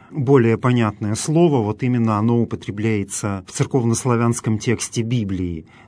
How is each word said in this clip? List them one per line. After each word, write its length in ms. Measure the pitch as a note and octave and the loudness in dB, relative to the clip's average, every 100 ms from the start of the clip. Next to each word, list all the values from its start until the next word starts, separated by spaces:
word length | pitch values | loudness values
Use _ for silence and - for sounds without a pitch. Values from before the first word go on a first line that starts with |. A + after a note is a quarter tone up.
| - | -12
более 460 | D#3+ B2+ C#3 A#2 A2+ | -6 4 4 6 2
понятное 580 | B2+ B2 A2 G#2 G#2+ G#2+ | 2 2 2 0 -4 -4
слово, 480 | - D#3 F3 C#3 | -2 2 4 2
вот 180 | G#2 G#2+ | 0 -2
именно 380 | B2+ B2 A2+ G#2+ | -2 0 2 2
оно 200 | A2+ A#2+ | 2 2
употребляется 1040 | A#2 G2 - G2+ G#2+ G#2+ G2+ - G#2+ G2 F2+ | 0 -4 -10 -4 -2 -2 -2 -6 -6 -6 -8
в 40 | |
церковнославянском 1080 | - C#3 C#3 A#2 A2+ B2+ A#2 A#2 A#2 - G#2+ | -4 -2 0 0 0 0 2 2 0 -2 -2
тексте 420 | - A2 - - | -2 -4 -4 -6
Библии. 640 | A2+ B2 G2+ F#2+ F#2 E2 D#2 - | -2 -2 -2 -4 -4 -6 -12 -20